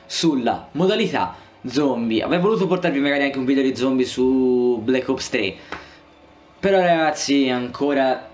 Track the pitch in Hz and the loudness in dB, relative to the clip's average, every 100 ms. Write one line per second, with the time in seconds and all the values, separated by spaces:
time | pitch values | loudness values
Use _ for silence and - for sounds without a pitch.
0 | - - 165 135 113 90 - 139 190 214 | -10 -2 0 0 0 -2 -6 -2 0 2
1 | 190 123 90 - - - 123 127 143 117 | 0 -2 -4 -8 -20 -16 -6 0 0 0
2 | 117 110 - 180 196 202 180 180 175 139 | 0 0 0 0 2 0 0 0 0 0
3 | 143 143 139 135 127 139 131 117 135 131 | 0 0 0 -2 0 2 0 0 0 0
4 | 123 - 127 131 127 123 123 117 110 131 | -2 0 0 2 2 2 2 0 0 -2
5 | 131 127 - 120 98 - - - - - | -2 -4 -4 -4 -4 -6 -12 -16 -16 -20
6 | - - - - - - 196 196 175 165 | -20 -20 -20 -20 -20 -4 2 4 4 4
7 | 156 151 - 143 131 123 123 - 143 135 | 2 0 0 2 2 0 -4 -4 0 2
8 | 131 127 - | 2 0 -6